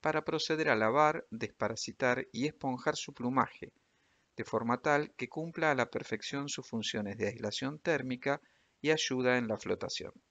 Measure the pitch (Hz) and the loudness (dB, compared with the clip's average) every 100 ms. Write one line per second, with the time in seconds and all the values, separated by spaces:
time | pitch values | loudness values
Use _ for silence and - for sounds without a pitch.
0 | 156 151 151 156 - 156 151 113 110 135 | 2 0 0 -2 0 0 4 4 4 6
1 | 151 156 - 113 110 _ 107 113 - - | 4 4 -8 -8 -8 _ -4 -2 -8 0
2 | 127 123 - 113 147 - 139 123 - 151 | 2 2 -2 -2 -4 -2 -4 -2 -2 -2
3 | - 143 123 131 117 - - _ _ _ | -6 -6 0 2 0 -4 -16 _ _ _
4 | _ _ _ - 113 113 117 120 156 147 | _ _ _ -10 -2 0 2 2 4 2
5 | 151 - 123 - 165 165 156 135 117 - | 2 -8 -8 -6 -8 0 2 2 0 -2
6 | - 107 - 139 143 - - 113 107 110 | -4 -6 -4 -6 -4 -8 -6 -4 -2 -4
7 | 101 101 101 - 104 - 135 151 - 147 | -4 -2 -4 -2 -6 -4 -6 -4 0 0
8 | 131 123 139 143 _ _ _ _ 147 156 | 0 -2 -2 -2 _ _ _ _ 2 2
9 | - 127 127 123 117 107 95 90 - - | 2 2 4 4 2 -2 -2 -4 -2 -6
10 | 87 - _ | -8 -14 _